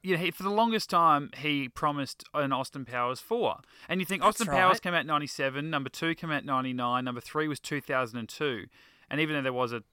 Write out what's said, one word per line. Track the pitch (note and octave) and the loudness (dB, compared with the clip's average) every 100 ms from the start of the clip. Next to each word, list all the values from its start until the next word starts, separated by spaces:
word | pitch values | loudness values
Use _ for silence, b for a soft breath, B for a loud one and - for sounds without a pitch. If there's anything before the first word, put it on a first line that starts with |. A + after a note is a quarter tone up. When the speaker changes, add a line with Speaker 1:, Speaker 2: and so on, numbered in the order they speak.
Speaker 1:
you | F#3 E3+ | 0 0
know, | |
he, | F3 | 0
for | - | -2
the | F#3+ | -2
longest | G#3 A3+ A3 - | 2 4 2 2
time, | F3 E3 D3 C#3+ - | 4 6 6 2 -6
he | D3 C#3+ C3 | -2 0 -2
promised | - D#3 C#3+ C3 - - | -2 -2 0 -6 -8 -6
an | D3+ C#3 | -2 0
Austin | C3 C3 C#3+ | 0 -2 -8
Powers | B2 B2 B2 B2+ | -6 -2 -2 -2
four. | - A#3 F3+ D#2 B B B | -2 0 0 -2 B B B
And | F3+ | -2
you | |
think | F#3 F#3+ | -2 2
Speaker 2:
That's | F#3+ G#3+ | 2 2
Speaker 1:
Austin | G#3+ | 0
Powers | D3 F#3 | 4 4
Speaker 2:
right. | A3 | 4
Speaker 1:
came | F#3 | 2
out | E3+ E3 | -2 0
ninety-seven, | D3 D3 - C3+ C3+ D3+ | -2 -2 -2 -2 -2 -4
number | D3+ C3 | -4 -4
two | - E3 E3 | -4 -4 -2
came | E3 | -2
out | D3 | -4
ninety-nine, | - C3+ C3 B2+ A#2+ B2 | 0 -2 0 -2 0 0
number | B2+ A#2+ | -2 -6
three | - D3+ D#3 | -6 -2 -2
was | C#3 | -2
two | - D3 | -4 -6
thousand | - C3+ B2 A#2+ | 0 0 0 -4
and | A2 | -10
two. | - D3+ A#2 - b b b b | -4 -2 -2 -8 b b b b
And | C#3+ | -2
even | D#3 D3+ | 0 0
though | |
there | C3 | 0
was | B2+ B2 | 0 0
a | A#2 - | -2 -8